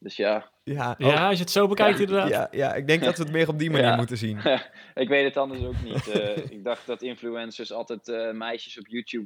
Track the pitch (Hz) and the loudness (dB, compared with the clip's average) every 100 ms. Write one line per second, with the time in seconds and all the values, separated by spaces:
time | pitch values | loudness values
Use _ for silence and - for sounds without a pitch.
0 | 101 - 104 107 - _ - 143 123 117 | -14 -2 0 0 -4 _ -8 -4 -4 2
1 | 131 147 180 190 175 202 202 202 214 190 | 4 4 4 0 0 2 2 6 4 4
2 | 196 196 196 104 - - 135 - 139 160 | 2 2 2 0 -2 -2 -2 0 2 4
3 | 175 175 156 160 160 151 160 151 123 113 | 4 0 0 2 2 2 0 4 4 4
4 | 120 123 110 107 127 131 - - - - | 2 -2 -2 0 2 0 0 -18 -14 -4
5 | 127 143 139 139 135 131 127 123 120 139 | 2 4 4 2 -2 -2 -4 -4 -4 -4
6 | 120 107 104 104 143 113 101 117 - 117 | 0 0 0 -2 -6 -8 -6 -6 -6 -8
7 | 127 120 120 117 113 110 113 107 117 113 | -8 -8 -8 -8 -8 -10 -10 -8 -8 -10
8 | - 117 113 110 113 117 - - 104 117 | -6 -6 -4 -6 -6 -8 -10 -16 -10 -8
9 | 113 120 | -6 -8